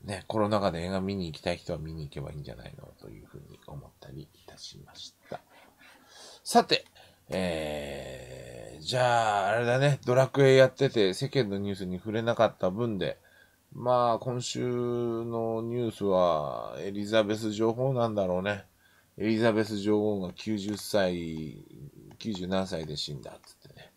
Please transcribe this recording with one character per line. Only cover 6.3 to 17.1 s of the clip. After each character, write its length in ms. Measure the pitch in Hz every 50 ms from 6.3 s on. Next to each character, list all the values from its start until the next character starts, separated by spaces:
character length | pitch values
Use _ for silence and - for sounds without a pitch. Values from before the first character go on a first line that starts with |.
| - - _
さ 200 | - - 233 -
て、 220 | - 135 - - - _ - - - _ _ _ -
え 1500 | - 92 92 87 82 80 78 76 76 73 71 71 69 69 - - 65 - - 64 - 131 123 - 123 120 110 - - 156
ー、 20 |
じ 160 | 156 - 127
ゃ 500 | 123 127 123 120 117 113 110 104 101 95
あ、 20 | 98
あ 100 | 107 117
れ 60 | 120
だ 140 | 120 123 131
ね、 200 | 139 147 139 - -
ド 100 | 123 123
ラ 120 | 127 131
ク 160 | 131 - 139 139
エ 120 | 135 131
や 120 | 131 131
っ 40 | 127
て 180 | - - 135 131
て 240 | - 117 101 92 92
世 160 | - 139 135
間 200 | - 143 117 101
の 80 | 98
ニ 140 | 98 101 101
ュ 20 | 98
ー 20 |
ス 80 | 95 95
に 120 | 90 90
触 160 | 90 - 110 107
れ 80 | 113
な 140 | 113 120 117
か 100 | - 113
っ 100 | 101 -
た 120 | _ - 92
分 280 | 92 110 120 117 107
で、 200 | 92 85 65 - - _ _ _ _ - _ _ _ _ _
ま 420 | - - 113 123 123 123 123 120 113
あ、 60 | 110
今 220 | - 131 120 123
週 200 | 120 - - 123 123
の 960 | 123 123 120 120 120 120 120 120 117 113 117 117 117 117 113 113 113 113 113
ニ 140 | 113 117 120
ュ 120 | 123 120 113
ー 20 |
ス 120 | 107 - 101
は 720 | 101 95 92 90 87 82 78 73 67 62 57 57 53 58 67
エ 120 | 85 101
リ 140 | 101 101 104
ザ 180 | 101